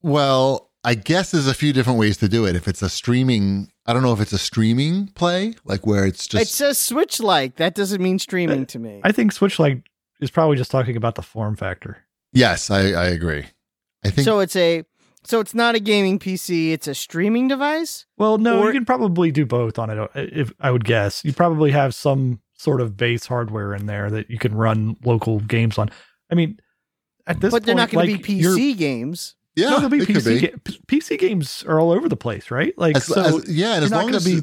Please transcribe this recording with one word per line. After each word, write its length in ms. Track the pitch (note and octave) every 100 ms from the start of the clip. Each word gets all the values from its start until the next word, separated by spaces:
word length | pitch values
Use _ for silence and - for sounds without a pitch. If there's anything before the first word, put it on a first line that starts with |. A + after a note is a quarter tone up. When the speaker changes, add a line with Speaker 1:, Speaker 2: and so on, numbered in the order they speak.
Speaker 1:
Well, 680 | E3+ D3 C#3 C3 C3 C3+ _ _
I 100 | B2
guess 360 | A#2 G2 E3+ F#3
there's 160 | E3+ C3+
a 80 |
few 180 | C3 D3+
different 260 | C3 B2 A#2+
ways 180 | G#2 G2
to 100 | G#2
do 160 | A#2 G#2
it. 80 | F2
If 120 | E2
it's 140 | F#2
a 60 | F#2+
streaming, 800 | - - B2 C3 A#2 G2 G2 G2 _ -
I 60 |
don't 80 | A#2+
know 100 | B2+
if 80 | A2+
it's 120 | G#2
a 60 | G2
streaming 680 | - - A2 A#2+ D3 F#3 G3
play, 460 | - F3 F3+ G#3 A3+
like, 220 | - G2 G#2+
where 200 | G2+ F#2+
it's 200 | F2+ -
just 160 | G#2+
Speaker 2:
It 60 | A3+
says 300 | - C#4+ C#4
Switch-like. 800 | - B3 - - A3 E3+ C3+ -
That 180 | E3
doesn't 280 | F3 G3 G3
mean 160 | F#3 F#3
streaming 440 | - F#3 E3+ C#3
Speaker 3:
I, 20 |
Speaker 2:
to 140 | C3 B2+
me. 220 | A2+ G2+
Speaker 3:
I 80 | -
think 200 | G#3+ G#3+
Switch-like 560 | - G3 - D#3 C3 _ _ _ _
is 100 | C#3
probably 260 | - D#3+ C#3
just 120 | B2
talking 260 | C3 B2 A#2
about 180 | A#2
the 80 | -
form 340 | - A2 G#2+ G#2
factor. 420 | F#2+ F#2 - - _ _ _
Speaker 1:
Yes, 380 | B2+ A#2+ E2 -
I, 200 | G2 G2
I 140 | E2+ F2+
agree. 400 | F2 E2+ D2 C#2 _ _ _ _ _
I 60 | G2+
think 140 | G2+ C#3+
Speaker 2:
So 140 | G#3+
it's 140 | F#3 F#3+
a, 280 | E3+ E3 D#3+ _ _ _
so 160 | - A#3
it's 140 | G#3
not 200 | A3+ A#3
a 60 | A3+
gaming 380 | G3+ G#3 F#3+ F#3+
P 180 | F#3+ F#3
C, 360 | - F3 D#3+
it's 140 | D#3+ -
a 80 |
streaming 540 | C3+ - E3 G3+ A#3 C4
device? 580 | C4+ C#4+ D#4 E4 - _ _
Speaker 3:
Well, 180 | G#3+ A3
no, 220 | A3+ A3+
Speaker 2:
Or 60 | G#3+
Speaker 3:
you 40 |
can 120 | C4
probably 460 | A#3 B3+ A3 E3+ E3+
do 120 | D3 C3+
both 320 | B2 A#2 A2+
on 120 | A2
it, 200 | G#2+ G#2+
if 380 | C#3 C#3 D#3 B2+ -
I 100 | C#3
would 140 | B2
guess. 400 | A2 A2+ G2+ -
You 80 | D3+
probably 380 | C3 F3 D#3 D3+
have 220 | C#3+ C3+
some 460 | - D3 C3+ C3 A#2+ _ _
sort 240 | - C3+
of 140 | A#2 G2
base 300 | A#2 A#2 -
hardware 480 | B2 A2+ G#2+ G2+
in 120 | G2+ G#2
there 240 | G#2 G2+
that 200 | A2 G#2+
you 80 | A#2
can 160 | A#2+
run 420 | G#2+ A2 A2 G#2+ A2+
local 360 | B2 A#2 A2+ A2
games 360 | G#2+ A#2 A#2 G#2+
on. 120 | G#2 - - _ _
I 40 |
mean, 240 | E3+ D#3+ - _ _ _ _ _ _ -
at 140 | E3+
this 100 | G3
Speaker 2:
But 140 | A#3
they're 100 | A3
not 160 | A#3 A#3
Speaker 3:
point, 160 | - F3
Speaker 2:
gonna 40 | G3+
Speaker 3:
like, 100 | F3+
Speaker 2:
be 80 |
Speaker 3:
you're 220 | G3 E3 F#3
Speaker 2:
P 160 | C#4
C 20 |
games. 600 | A3 D3+ B2 B2 F3 - _ _ -
Speaker 1:
Yeah, 140 | A3+
Speaker 3:
No, 60 | C#4+
there'll 140 | C#4
be 80 | C#4+
Speaker 1:
it 80 | G3+
could 80 |
Speaker 3:
P 60 | G#3
C 140 | A2+
Speaker 1:
be. 60 | B2 -
Speaker 3:
ga-, 100 | -
p-, 160 | - - -
P 140 | C#4+
C 160 | - G#4+
games 480 | F4+ G3+ C#3 - -
are 140 | D#3
all 100 | E3+
over 180 | F3 D4+
the 80 | D3
place, 340 | A#2+ G#2 -
right? 200 | B2 F#3 -
Like, 180 | E3+ C#3+
Speaker 1:
As, 80 | -
Speaker 3:
so 140 | F3+
Speaker 1:
as, 280 | E3+ D#3 -
yeah, 260 | D#3 G#3+
and 20 | G3+
Speaker 3:
you're 60 | D3
Speaker 1:
as 40 |
Speaker 3:
not 60 | -
Speaker 1:
long 80 | A3
Speaker 3:
gonna 100 | A3
Speaker 1:
as 60 |
Speaker 3:
be 160 | F3+ F3